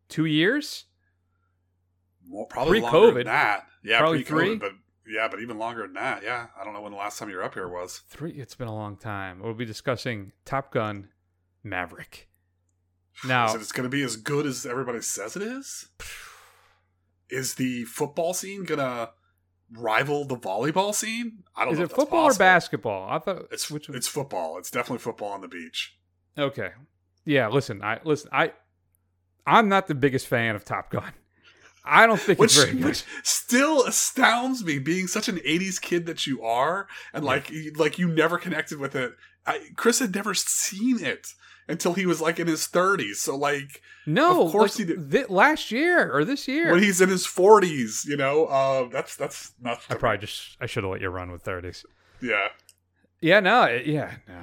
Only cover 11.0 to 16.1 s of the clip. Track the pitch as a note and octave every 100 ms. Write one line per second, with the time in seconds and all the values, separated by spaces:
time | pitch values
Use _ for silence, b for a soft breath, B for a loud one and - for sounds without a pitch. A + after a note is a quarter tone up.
11 | G2 _ _ _ _ _ A2 F#2 F2 -
12 | - - - _ _ _ _ _ _ _
13 | _ - C3 B2+ A2+ A2+ G#2+ - B2+ C#3
14 | C3+ A2 A2 C#3+ D3 B2+ C3+ B2 B2 A#2
15 | - - G2+ F3+ G#3 C4 C4+ - - -
16 | -